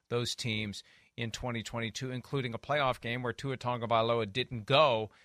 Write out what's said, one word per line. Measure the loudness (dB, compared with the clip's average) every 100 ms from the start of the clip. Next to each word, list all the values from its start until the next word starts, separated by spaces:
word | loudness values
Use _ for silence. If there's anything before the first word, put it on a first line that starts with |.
| -4
those | -2 -2 -4
teams | -2 -2 -4 -6 -14 -20 _ -8
in | -6
twenty | -4 -4 -4
twenty-two, | -4 -6 -6 -6 -6
including | -8 -4 -4 -4
a | -6
playoff | -2 0 2 0
game | -4 -4
where | -4
Tua | -4 -4 -4
Tagovailoa | -2 -2 2 4 4 2 0
didn't | -2 -4 -4 4
go, | 6 8 6 0 -8